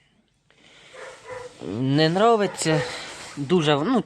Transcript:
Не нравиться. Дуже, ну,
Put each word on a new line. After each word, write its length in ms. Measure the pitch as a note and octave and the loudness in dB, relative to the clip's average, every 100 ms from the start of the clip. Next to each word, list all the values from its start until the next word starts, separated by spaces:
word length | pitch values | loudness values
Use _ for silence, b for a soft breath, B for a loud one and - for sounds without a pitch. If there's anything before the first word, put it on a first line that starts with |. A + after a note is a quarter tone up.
| B B _ _ _ B B B B B C5 B B4 B4+ - - C2 G#2+ | B B _ _ _ B B B B B -20 B -16 -14 -14 -14 -10 -4
Не 260 | C3 C#3+ D#3+ | 0 2 2
нравиться. 760 | F3+ A3+ A3 F#3+ - D#3+ D#3 B B B B B D3 | 4 4 4 0 -2 0 0 B B B B B -10
Дуже, 380 | C#3 F3+ D3+ C#3+ | 0 2 4 2
ну, 280 | F#3 C4+ | 2 0